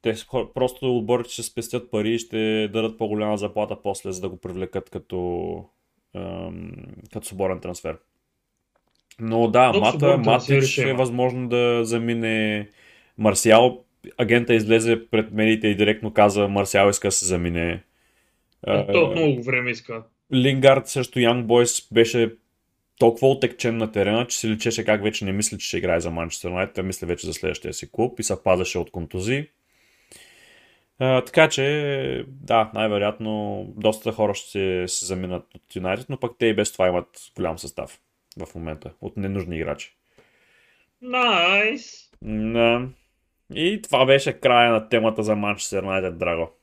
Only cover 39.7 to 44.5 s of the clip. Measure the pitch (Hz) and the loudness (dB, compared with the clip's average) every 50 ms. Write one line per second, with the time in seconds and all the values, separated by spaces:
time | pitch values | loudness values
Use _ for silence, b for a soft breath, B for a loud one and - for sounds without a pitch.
39.7 | 71 - - - _ _ b b b b b b b b b b b b b b | -6 -8 -10 -20 _ _ b b b b b b b b b b b b b b
40.7 | b b b b _ _ 247 254 247 254 247 240 208 175 170 180 196 202 208 220 | b b b b _ _ -12 -4 -2 0 2 2 2 4 4 4 2 2 2 0
41.7 | 277 240 - - - - _ _ _ _ - - 110 107 110 113 113 117 117 117 | -2 -4 -10 -16 -20 -20 _ _ _ _ -10 -6 -6 -4 -4 -2 2 4 4 4
42.7 | 117 120 127 131 - _ _ _ _ _ _ _ _ _ _ _ - - 160 180 | 4 2 -2 -8 -14 _ _ _ _ _ _ _ _ _ _ _ -6 -2 -2 -2
43.7 | 214 208 - - - 127 131 131 139 139 - 147 127 - - 131 | -2 -4 -2 0 4 4 6 6 6 4 4 -2 -6 0 2 4